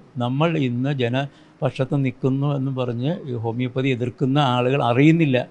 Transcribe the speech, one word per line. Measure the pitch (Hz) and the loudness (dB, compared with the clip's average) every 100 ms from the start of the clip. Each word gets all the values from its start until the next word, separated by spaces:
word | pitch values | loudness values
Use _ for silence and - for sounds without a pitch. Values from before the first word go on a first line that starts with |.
| - - | -6 -6
നമ്മൾ | 120 131 165 160 | -4 0 0 0
ഇന്ന് | 131 120 135 | -2 -2 -2
ജനപക്ഷത്ത് | 147 117 127 139 - - _ 139 - 131 147 135 | -2 -2 -2 -4 -10 -20 _ -4 -2 -2 0 -2
നിൽക്കുന്നു | - 135 135 143 143 | -2 -2 0 0 -2
എന്ന് | 135 | -4
പറഞ്ഞ് | 131 123 117 131 175 151 | -4 -4 -2 -4 -4 -6
ഈ | |
ഹോമിയോപ്പതി | 123 113 117 127 131 135 | -6 -4 -4 -4 -2 -2
എതിർക്കുന്ന | 123 120 - 135 139 | 0 -4 -2 0 2
ആളുകൾ | 139 123 123 139 | 2 2 2 2
അറിയുന്നില്ല | 123 120 151 165 156 123 - | 2 4 6 6 4 2 -2